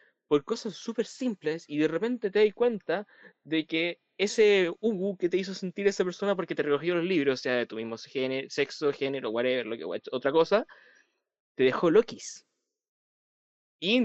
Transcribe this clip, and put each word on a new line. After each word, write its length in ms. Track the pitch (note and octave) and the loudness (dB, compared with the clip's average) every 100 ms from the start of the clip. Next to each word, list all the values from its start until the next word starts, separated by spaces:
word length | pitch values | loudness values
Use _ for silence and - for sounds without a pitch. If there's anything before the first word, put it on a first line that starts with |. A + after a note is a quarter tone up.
| _ _ _ | _ _ _
por 160 | D3 | 0
cosas 300 | - A3+ A3+ | 0 -6 -6
súper 320 | E3+ - A3+ G#3+ | -10 -10 -4 -6
simples, 580 | - B3+ G#3 D3+ D#3+ - | -4 -6 -4 -6 -6 -6
y 100 | D3 | 0
de 100 | D#3 | 0
repente 420 | D#3+ A3 B3 G#3 | 0 -2 -4 -2
te 140 | G3+ | 4
das 100 | G#3+ | 2
cuenta 520 | G3+ A#3+ A3 - E3+ G#3 - - _ | 4 0 0 -4 -4 -4 -18 -20 _
de 220 | D3 D#3+ D3+ | -4 -4 -2
que 320 | D#3+ E3+ E3 _ _ | -2 -2 -4 _ _
ese 520 | G3+ - G#3+ G3+ F3 - | -2 4 6 6 4 0
"uhu" 360 | A3 G3+ F#3+ F#3+ | -2 -2 -4 -2
que 100 | F3 | 0
te 80 | F3+ | 0
hizo 160 | F#3+ | -4
sentir 320 | F#3+ F#3+ E3+ G3+ | -8 -8 0 0
esa 180 | G3 | 2
persona 300 | F#3 F3 G3+ F#3+ | -2 -2 -2 -2
porque 180 | E3 | -2
te 80 | D#3+ | -2
recogió 320 | D3 C#3+ D#3+ | 0 0 0
los 100 | F3 | 0
libros, 360 | E3+ F#3 C#3 C3 | 0 2 2 0
sea 140 | C#3 B2 | 0 0
de 100 | A#2 | -2
tu 100 | A2 | -4
mismo 200 | A2+ A2+ | -8 -8
géne-, 480 | - C#3 C3 C3 C3+ | -8 -4 -2 -4 -6
sexo, 440 | - C#3 - D3+ | -4 -4 0 -2
género, 380 | C#3 C#3 C#3 B2 | -2 -4 -4 -4
whatever, 360 | A2 B2+ B2+ A#2 | -2 0 0 -2
lo 100 | A#2 | -8
que, 80 | E2 F#2+ - | -6 -8 -6
otra 200 | C3 C#3 | -4 0
cosa, 320 | D3+ D#3+ G3+ C4+ - - _ _ _ _ _ _ - | 2 4 2 0 -14 -20 _ _ _ _ _ _ 0
te 80 | |
dejó 260 | C3 - F3 | 2 4 4
loquis. 540 | F3 A#3+ - - - _ _ _ _ _ _ _ _ _ _ _ _ _ _ | 4 2 -4 -16 -18 _ _ _ _ _ _ _ _ _ _ _ _ _ _
Y 180 | E3+ A#3+ | 0 2